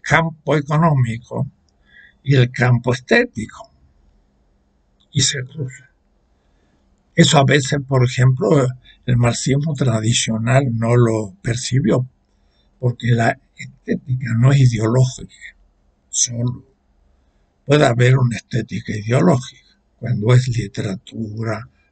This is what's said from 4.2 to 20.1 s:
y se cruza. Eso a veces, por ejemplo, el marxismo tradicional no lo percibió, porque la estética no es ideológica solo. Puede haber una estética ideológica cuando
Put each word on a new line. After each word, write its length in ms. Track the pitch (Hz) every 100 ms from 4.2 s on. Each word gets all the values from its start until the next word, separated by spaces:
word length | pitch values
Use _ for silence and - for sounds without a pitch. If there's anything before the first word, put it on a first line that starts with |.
| _ _ _ _ _ _ _ _ _
y 100 | 143
se 220 | 131 139
cruza. 460 | 127 160 127 - _ _ _ _ _ _ _ _ _ _ _ _ _ -
Eso 220 | 165 147
a 80 | 131
veces, 340 | 147 131 143 131
por 160 | 135
ejemplo, 640 | 123 131 127 131 202 151 127 127 _ _ -
el 120 | 120
marxismo 560 | 120 113 - 139 160
tradicional 920 | 139 117 110 110 117 - 110 117 131 135 113
no 200 | 117 123
lo 360 | 117 110 104 -
percibió, 640 | 123 117 - 131 196 147 127 _ _ _ _ _ _ _
porque 280 | 123 113 120
la 320 | 117 113 - _ -
estética 800 | - - - - - 127 113 113
no 140 | 127
es 220 | 143 127
ideológica 800 | 110 110 127 131 - - - - - _ _ _ _ _
solo. 560 | - - 117 123 - - _ _ _ _ _ _ _ _ _ -
Puede 200 | 147 139
haber 320 | 120 123 131
una 180 | 120 104
estética 580 | - 113 - - - 107
ideológica 800 | 107 131 175 131 - - _ _ _ _
cuando 360 | 113